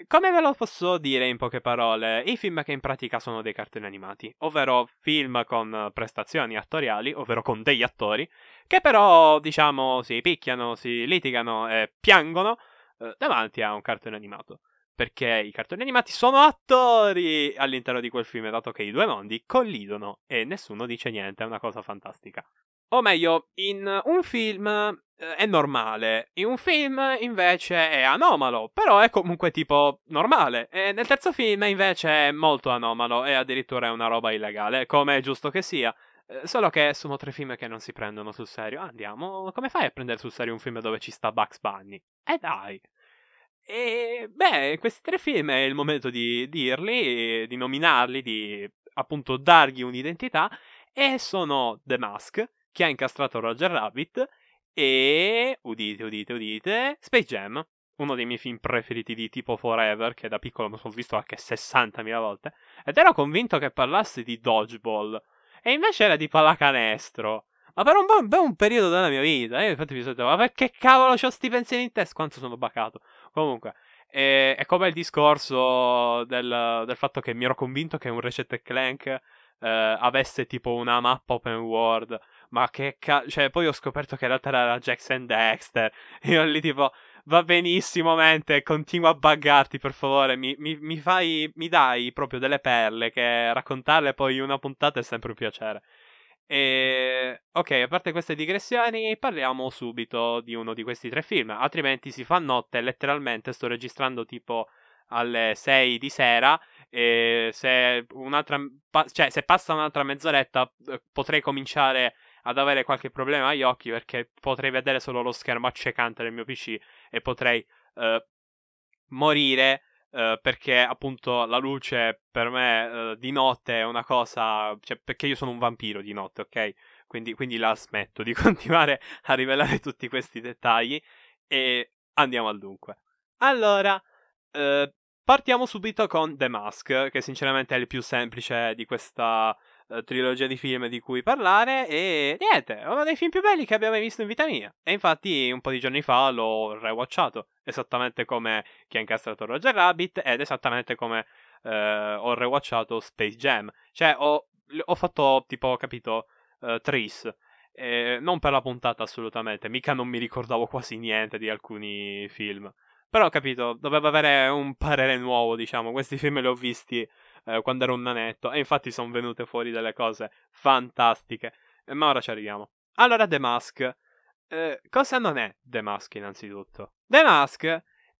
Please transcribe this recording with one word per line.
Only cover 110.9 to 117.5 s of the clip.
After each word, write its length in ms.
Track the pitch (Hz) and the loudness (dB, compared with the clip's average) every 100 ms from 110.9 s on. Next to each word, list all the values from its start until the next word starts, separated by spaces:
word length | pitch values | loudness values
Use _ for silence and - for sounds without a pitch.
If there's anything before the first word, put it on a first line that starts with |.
| 127 _ | -14 _
potrei 280 | - 135 147 | -8 -2 -2
cominciare 760 | 143 139 131 147 135 131 123 - _ _ 123 | -2 -4 -4 0 2 2 0 -4 _ _ -4
ad 120 | 127 | 0
avere 260 | 139 135 | 2 2
qualche 260 | 127 131 131 | 0 -4 -6
problema 380 | - 131 147 135 | -6 -2 0 0
agli 140 | 147 | 2
occhi, 280 | 127 127 120 | 0 0 -4
perché 400 | 113 - 123 117 _ | -8 -8 -8 -8 _
potrei 300 | 139 131 135 | -6 -4 -2
vedere 300 | 127 131 131 | -2 0 -2
solo 200 | 139 123 | -2 -4
lo 120 | 123 | -4
schermo 340 | 117 - 120 123 | -6 -6 -4 -4
accecante 560 | - 131 120 117 110 | -4 -4 -2 -2 -4
del 100 | 117 | -8
mio 120 | 117 | -8
P 100 | 113 | -10
C 240 | 123 - 110 - - _ | -10 -8 -10 -12 -20 _
e 100 | 117 | -8
potrei, 460 | - 120 123 | -6 -2 0